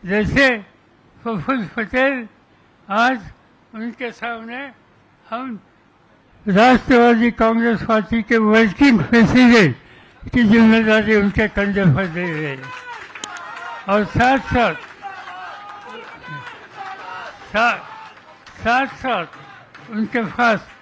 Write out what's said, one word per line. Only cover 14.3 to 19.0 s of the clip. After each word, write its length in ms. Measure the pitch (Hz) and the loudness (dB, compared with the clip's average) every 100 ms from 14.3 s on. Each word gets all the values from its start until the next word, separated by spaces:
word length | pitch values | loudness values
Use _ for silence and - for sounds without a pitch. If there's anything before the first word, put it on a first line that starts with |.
| 262 | 2
साथ, 360 | - 254 220 160 - - 392 - - - 359 349 - - - - - - - - - - - - 262 - - - - - - | 0 0 0 -2 -14 -16 -16 -16 -16 -16 -16 -16 -18 -18 -18 -18 -18 -20 -16 -14 -14 -18 -20 -16 -16 -14 -14 -14 -14 -18 -8
सा-, 260 | 208 233 190 - - - - - - - | -2 0 -2 -10 -20 -20 -20 -20 -20 -20
साथ 360 | - 220 247 269 | -8 -2 -2 -2
साथ 400 | - | -8